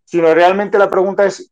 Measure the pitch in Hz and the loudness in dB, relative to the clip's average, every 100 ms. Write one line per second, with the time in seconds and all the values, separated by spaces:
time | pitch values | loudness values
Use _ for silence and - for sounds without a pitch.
0 | _ 170 165 160 175 196 208 202 190 185 | _ -2 2 4 2 0 -2 0 0 0
1 | 190 190 202 190 - | -2 -2 -2 -4 -16